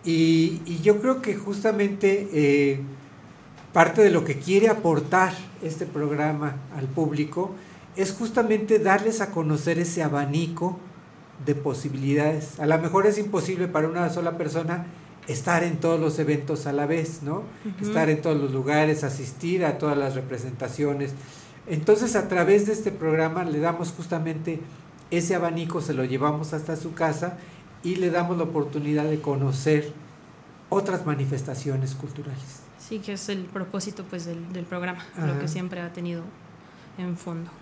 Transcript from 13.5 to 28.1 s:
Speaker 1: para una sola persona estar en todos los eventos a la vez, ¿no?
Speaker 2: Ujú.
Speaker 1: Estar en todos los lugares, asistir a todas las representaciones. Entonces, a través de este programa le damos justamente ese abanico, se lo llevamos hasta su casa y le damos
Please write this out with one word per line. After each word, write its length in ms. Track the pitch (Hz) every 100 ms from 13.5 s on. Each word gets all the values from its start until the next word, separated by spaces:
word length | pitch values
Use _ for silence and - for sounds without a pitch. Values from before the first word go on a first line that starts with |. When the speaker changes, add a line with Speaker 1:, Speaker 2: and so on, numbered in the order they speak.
| 180 180
Speaker 1:
para 200 | 156 156
una 220 | 165 170
sola 280 | 175 175 170
persona 480 | 151 156 160 180 170 - - - -
estar 360 | 110 135 170
en 140 | 170 151
todos 220 | 165 165
los 200 | 160 156
eventos 480 | 147 151 139 147 143
a 60 |
la 120 | 143 147
vez, 380 | 165 156 -
¿no? 200 | 143 175 214 - 214
Speaker 2:
Ujú. 220 | 180 202
Speaker 1:
Estar 220 | 160 156
en 120 | 151
todos 180 | 165 151
los 120 | 139
lugares, 520 | 135 131 151 156 151 143
asistir 580 | 135 120 - 170 180 160
a 120 | 139
todas 200 | 151 143
las 180 | 135 131
representaciones. 1000 | 127 127 117 113 127 - 147 143 139 - - - - - -
Entonces, 480 | 151 156 214 240 208
a 100 | -
través 380 | 180 175 202 202
de 60 |
este 180 | 214 196
programa 540 | - 160 156 160 165 175
le 140 | 151
damos 320 | 165 170 170 -
justamente 640 | 165 165 160 156 165 160 - - - - -
ese 240 | 170 170 180
abanico, 460 | 180 165 165 170
se 120 | 151
lo 120 | 131 127
llevamos 480 | 131 147 151 156
hasta 220 | 156 156 156
su 180 | 170
casa 440 | - 160 151 175 139 - - - -
y 120 | 175 185
le 120 |
damos 280 | 180